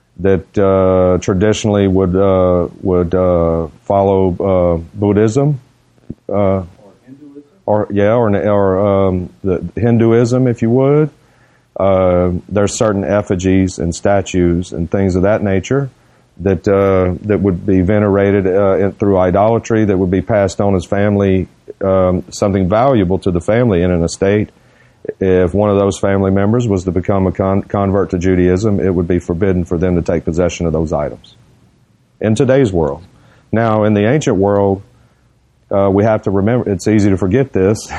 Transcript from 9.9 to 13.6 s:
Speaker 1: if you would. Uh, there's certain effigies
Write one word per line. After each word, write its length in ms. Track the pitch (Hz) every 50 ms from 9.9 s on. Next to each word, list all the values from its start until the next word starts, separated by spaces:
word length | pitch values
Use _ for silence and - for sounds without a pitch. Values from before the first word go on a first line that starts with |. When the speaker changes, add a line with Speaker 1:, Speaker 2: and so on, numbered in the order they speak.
| 117 113 113 113 113 117 123 113 123 127 127
Speaker 1:
if 140 | 123 117 -
you 100 | 120 113
would. 400 | 120 131 135 139 143 151 156 143 - _ _ _ _ _ _ _ _ _ _ _ _
Uh, 580 | - 95 98 95 92 92 90 90 90 90 90 87 85 - -
there's 280 | 90 104 101 98 -
certain 280 | - 120 110 101 98 95
effigies 760 | 71 101 104 101 - 104 87 92 95 92 95